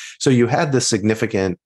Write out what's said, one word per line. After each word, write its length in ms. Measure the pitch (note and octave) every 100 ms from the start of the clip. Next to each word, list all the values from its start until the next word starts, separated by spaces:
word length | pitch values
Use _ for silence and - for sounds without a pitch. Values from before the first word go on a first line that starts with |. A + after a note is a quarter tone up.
| - -
so 100 | -
you 180 | B2 A#2+
had 240 | D3 D#3+
this 160 | C3 -
significant, 720 | A2 G#2+ A2 A2 G2+ F#2+ F2